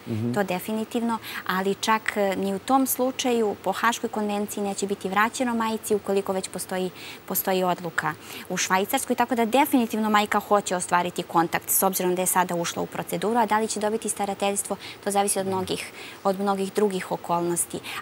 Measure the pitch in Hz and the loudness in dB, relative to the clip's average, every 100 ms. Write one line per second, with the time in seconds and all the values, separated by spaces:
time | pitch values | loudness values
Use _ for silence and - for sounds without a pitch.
0 | - 110 120 123 190 180 - 220 220 240 | -6 -2 0 0 0 -2 -4 -4 -2 -2
1 | 233 226 - - - 185 196 196 - 214 | -2 -2 -6 -8 -4 0 0 0 2 2
2 | - 214 196 185 196 190 - 269 262 - | 0 0 0 2 0 -2 2 4 4 2
3 | 254 262 262 233 214 - 185 196 226 240 | 0 0 0 2 2 0 -2 0 2 0
4 | 233 220 208 202 208 - 202 196 202 202 | -2 -2 -2 -2 -2 -2 -4 -2 -2 -2
5 | 190 190 220 - 254 233 220 220 - 208 | -2 2 0 0 -2 0 0 -2 0 0
6 | 202 196 196 190 190 185 - 185 185 - | 2 0 0 -2 -4 -6 -6 -2 -2 -4
7 | - - - 190 - 185 180 175 175 - | -14 -14 -6 -2 2 2 4 2 -2 -4
8 | 156 160 - - - 185 - 190 196 269 | -4 -4 -8 -14 -6 -4 2 2 2 0
9 | - 240 240 233 226 262 - 269 226 214 | 2 0 2 2 4 4 4 4 4 2
10 | 214 208 208 208 - 208 196 180 - 180 | 2 4 4 0 4 2 4 -2 2 2
11 | 180 175 175 170 170 170 - - 196 190 | 2 -2 0 2 2 2 0 2 2 2
12 | 180 180 185 190 180 175 170 - 170 - | 0 2 2 2 2 0 -2 -4 -6 -6
13 | 170 175 190 240 214 214 220 208 208 226 | -6 -2 0 2 2 2 0 0 -2 -2
14 | 208 - 202 196 202 202 - 196 - - | -2 -4 -4 0 0 0 -4 -6 -10 -8
15 | 214 196 202 196 190 190 185 - - - | -2 2 2 0 -2 -2 -2 -4 -8 -12
16 | - - 196 190 202 196 190 202 208 185 | -16 -4 -2 0 0 0 -2 2 2 2
17 | - 170 - 175 175 175 - 175 - - | -4 -6 -2 0 0 0 -2 -6 -10 -6